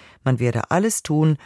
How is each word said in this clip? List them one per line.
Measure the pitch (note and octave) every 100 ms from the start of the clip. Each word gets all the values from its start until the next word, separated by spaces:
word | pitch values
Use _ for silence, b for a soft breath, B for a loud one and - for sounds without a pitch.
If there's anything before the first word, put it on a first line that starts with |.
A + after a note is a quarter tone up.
| B B
man | C3+ A#2+
werde | B2 A2+ -
alles | E3+ A3 -
tun, | - D3+ D#3 D3+